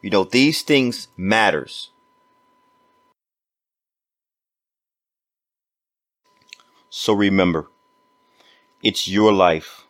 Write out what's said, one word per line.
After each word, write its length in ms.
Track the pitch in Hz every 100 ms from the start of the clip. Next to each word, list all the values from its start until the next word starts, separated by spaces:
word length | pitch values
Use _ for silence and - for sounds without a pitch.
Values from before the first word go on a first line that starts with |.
You 80 | 101
know, 140 | 98
these 360 | 92 127 139 156
things 480 | - 143 123 - - -
matters. 720 | 92 110 104 78 64 - - _ _ _ _ _ _ _ _ 1017 1047 _ _ _ _ _ _ _ _ _ _ _ _ _ _ _ _ _ _ _ _ _ _ _ _ _ _ _ _ _ _ _ _ _ _ _ _ - _ _ _
So 240 | - -
remember, 560 | 104 101 95 90 80 76 _ _ _ _ _ _ _ _ _ _ _
it's 260 | 110 - -
your 240 | 98 107
life 540 | 98 90 82 - -